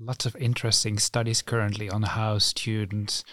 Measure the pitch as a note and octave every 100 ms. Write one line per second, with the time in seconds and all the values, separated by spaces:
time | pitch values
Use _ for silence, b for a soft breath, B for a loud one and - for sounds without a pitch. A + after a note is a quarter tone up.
0 | A2+ B2+ A#2+ - A#2+ B2 A2+ G#2 A#2 G#2
1 | - A#2+ A2+ A2+ - A#2 G#2 G2+ G#2 G#2
2 | G#2 A2+ A2 G#2 - - A2+ A2 G2 G#2
3 | G2+ - -